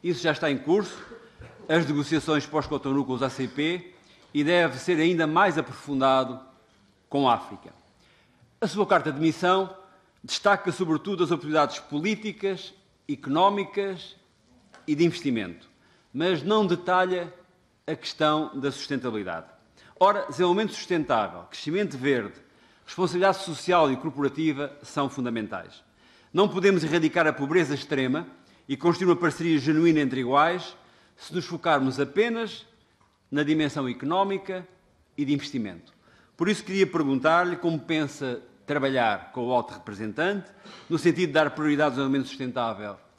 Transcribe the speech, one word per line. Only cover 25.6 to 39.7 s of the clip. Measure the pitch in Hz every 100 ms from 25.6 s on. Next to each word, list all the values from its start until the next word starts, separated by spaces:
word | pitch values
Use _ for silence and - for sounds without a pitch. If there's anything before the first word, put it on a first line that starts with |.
| - - _ _ _ _ _
Não | 165 208
podemos | 180 190 190
erradicar | 156 165 160 175 156
a |
pobreza | 139 139 175 151 139
extrema | - 139 131 143 175 - _ _ -
e | 135
construir | 170 170 180
uma | 175
parceria | 175 - 170 156
genuína | 131 156 170 156
entre | 139 131
iguais | 123 139 156 180 170 - _ _ _ _
se | -
nos | 160 -
focarmos | 170 175 147 135 131
apenas | 139 190 233 233 220 - - _ _ _ _ _ _
na | 143
dimensão | 147 156 151 151 131
económica | 120 135 180 196 196 190 185 185 _ _ _ _ -
e |
de | 139
investimento. | 143 - 131 104 85 - _ _ _ _ _
Por | 175
isso, | 208
queria | - 190 190
perguntar-lhe | 165 143 135 143 170 180 175
como | 170 160
pensa | - 156 143 - 135 120 - _ -
trabalhar | 147 135 135 117 101 -
com | - 120
o |
alto | 123 117